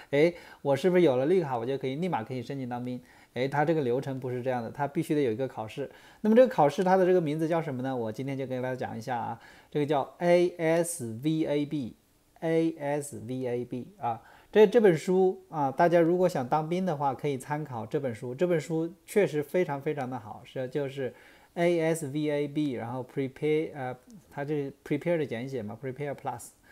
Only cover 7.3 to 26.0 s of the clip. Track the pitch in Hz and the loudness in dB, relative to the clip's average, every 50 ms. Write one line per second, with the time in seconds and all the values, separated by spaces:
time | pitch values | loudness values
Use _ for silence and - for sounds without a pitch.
7.3 | 151 160 165 156 170 165 151 151 131 123 127 135 131 123 113 110 107 - 135 135 | -2 -2 -2 0 0 -2 -2 -4 -6 -4 -4 -4 -4 -4 -4 -4 -4 -6 -6 -6
8.3 | 139 135 135 120 127 127 127 127 131 127 120 104 110 113 113 131 123 117 110 110 | -4 -6 -6 -6 -6 -6 -4 -6 -4 -6 -6 -8 -8 -10 -6 -6 -4 -4 -4 -6
9.3 | 113 - - - - - - _ - 151 147 135 156 139 131 - - - 175 175 | -8 -12 -14 -20 -20 -20 -20 _ -2 -2 0 2 0 0 0 -4 -6 -2 2 4
10.3 | 175 175 175 180 175 - 165 160 165 170 165 170 - - 120 113 110 113 135 156 | 6 6 4 2 0 -2 0 2 2 2 0 -2 -4 -8 -8 -8 -8 -4 -2 -2
11.3 | 160 156 160 143 147 147 143 143 156 147 123 104 - _ _ _ _ _ _ _ | 0 0 0 0 0 -2 -2 -2 -4 -6 -6 -8 -12 _ _ _ _ _ _ _
12.3 | _ _ - 165 160 165 165 165 160 - 143 143 143 147 139 - - 107 110 113 | _ _ -2 0 2 2 2 0 -2 -4 -4 -4 -4 -4 -6 -8 -12 -12 -10 -8
13.3 | 131 131 131 123 120 123 123 123 - 123 120 170 - - 135 120 117 117 - - | -6 -6 -4 -4 -4 -4 -6 -6 -8 -10 -10 -12 -14 -8 -6 -6 -6 -6 -10 -20
14.3 | - - - _ - 208 214 196 214 240 214 202 185 143 - - 185 190 185 185 | -20 -20 -20 _ 8 8 8 8 8 6 6 6 6 6 2 2 4 4 4 4
15.3 | 196 - - _ 156 156 143 131 127 - 170 175 165 175 165 160 180 180 185 175 | 2 -2 -12 _ -4 -2 -2 -2 4 4 4 6 6 6 6 6 4 4 2 2
16.3 | - 147 127 123 151 156 160 156 175 185 190 180 151 139 147 139 127 - - 147 | 2 0 -2 0 0 0 0 -2 -2 -2 -2 -2 -2 0 0 -2 -2 -2 -4 -4
17.3 | 139 123 - - 147 151 156 139 123 113 110 113 - 151 135 127 110 110 131 123 | -4 -4 -6 -6 -6 -6 -6 -8 -8 -10 -8 -4 -4 -4 -4 -4 -6 -6 -10 -10
18.3 | 123 135 180 175 175 156 147 - 165 160 165 170 190 _ _ - - 208 190 139 | -2 -2 0 2 2 0 0 -2 -4 -2 -2 -4 -8 _ _ -2 2 2 2 2
19.3 | 147 151 143 - - 180 180 160 143 139 139 156 151 143 131 123 131 120 107 104 | 0 -4 -4 0 0 0 0 0 -4 -4 -4 -4 -4 -4 -6 -6 -8 -10 -10 -12
20.3 | 101 104 - - - 135 131 127 131 147 143 135 135 139 131 120 107 - - - | -16 -16 -16 -12 -8 -8 -8 -4 -4 -4 -4 -4 -4 -6 -6 -6 -6 -10 -20 -20
21.3 | - - - _ _ 180 175 175 175 165 160 160 165 160 160 135 135 156 151 151 | -20 -20 -20 _ _ 0 2 2 2 2 2 0 0 -2 -4 -6 -4 -4 -2 0
22.3 | 147 147 147 143 143 156 151 143 123 107 113 117 123 127 123 - - 143 135 127 | 0 0 -2 -2 -2 -2 -2 -2 -2 -4 -6 -6 -8 -8 -8 -6 -4 -4 -4 -4
23.3 | 127 - 151 151 151 156 160 - - 143 131 127 123 - _ - 233 180 _ _ | -6 -4 0 0 2 0 0 -4 -8 -8 -8 -8 -8 -10 _ -20 -20 -20 _ _
24.3 | - 143 143 143 156 147 139 139 - _ _ - 151 139 - 170 175 160 147 120 | -10 -10 -6 -4 -4 -4 -4 -6 -10 _ _ -4 -4 -2 0 0 0 0 0 -4
25.3 | 123 113 123 135 135 123 104 104 107 113 - 131 127 135 | -4 -8 -6 -6 -6 -6 -8 -8 -10 -8 -8 -10 -8 -6